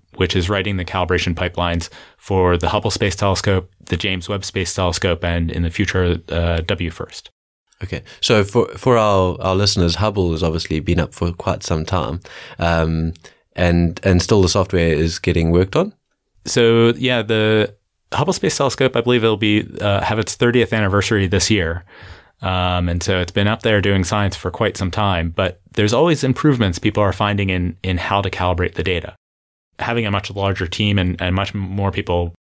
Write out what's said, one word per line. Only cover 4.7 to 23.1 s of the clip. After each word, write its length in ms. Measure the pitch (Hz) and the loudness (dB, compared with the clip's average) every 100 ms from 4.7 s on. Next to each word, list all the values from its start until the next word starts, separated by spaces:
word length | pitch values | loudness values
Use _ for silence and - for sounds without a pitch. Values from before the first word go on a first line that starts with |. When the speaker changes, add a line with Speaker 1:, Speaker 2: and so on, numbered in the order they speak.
Speaker 1:
Telescope, 500 | - 90 85 95 85 | -2 -2 0 -2 0
and 280 | 85 85 82 | 0 0 -2
in 100 | 85 | -2
the 80 | 85 | -4
future, 480 | - 98 92 87 82 - | -2 -2 0 0 -2 -4
uh, 320 | 80 85 85 | -2 0 -2
W 280 | 82 87 85 | -2 -4 -4
first. 400 | - - - - _ _ _ _ - | -8 -14 -14 -20 _ _ _ _ -14
Speaker 2:
Okay. 180 | 98 127 - - | -10 -10 -12 -8
So 240 | - 110 | 2 2
for, 240 | 101 120 - | 4 2 0
for 280 | - 131 117 | 0 2 4
our, 420 | 107 98 92 - | 4 4 2 0
our 160 | 92 95 | 0 2
listeners, 400 | 101 101 87 82 | 2 2 2 2
Hubble 360 | 107 101 87 | -2 0 0
has 100 | 80 | 0
obviously 380 | 85 80 - 78 | 0 -2 -2 -4
been 200 | 76 85 | 0 0
up 140 | 78 | 0
for 180 | - 87 | -2 -4
quite 300 | 82 - 85 | -4 -4 -6
some 240 | - 80 78 | -4 -4 -2
time. 360 | 90 76 87 - - - - | -2 -2 -6 -12 -20 -20 -4
Um, 560 | 85 82 80 80 82 - - _ _ - | 0 2 0 0 -2 -6 -16 _ _ -2
and, 440 | 87 85 85 85 | 2 4 2 0
and 200 | 98 90 | 2 2
still 180 | - 107 | 4 4
the 80 | 90 | 4
software 440 | 104 87 90 82 | 2 0 2 2
is 260 | 76 82 85 | 2 0 -2
getting 320 | - 82 82 | -2 0 2
worked 240 | 85 95 - | 2 2 0
on? 180 | 202 - _ _ _ _ - | -2 -6 _ _ _ _ -6
Speaker 1:
So, 480 | 127 117 117 117 120 | 2 4 6 4 2
yeah, 240 | 127 123 | 0 0
the 540 | 110 110 107 110 104 - _ _ _ | 0 0 2 2 0 -4 _ _ _
Hubble 220 | - 151 | -4 -2
Space 240 | - 185 - | 0 -2 0
Telescope, 380 | 139 - 131 120 | -2 2 0 0
I 60 | |
believe 220 | 120 123 | 2 2
it'll 140 | 110 104 | 2 2
be, 320 | 107 107 - - | 2 2 0 -4
uh, 200 | 104 98 | 0 0
have 160 | - 110 | 0 -2
its 180 | 107 - | -4 0
thirtieth 380 | 120 123 113 | 2 4 2
anniversary 540 | 113 101 101 - 107 92 | 0 2 2 2 2 2
this 240 | 95 - | 0 2
year. 340 | 104 82 85 - - - - _ _ | 2 0 -4 -10 -20 -20 -20 _ _
Um, 460 | 95 92 90 90 87 | -4 -2 0 0 0
and 160 | 87 | -2
so 160 | 92 | -2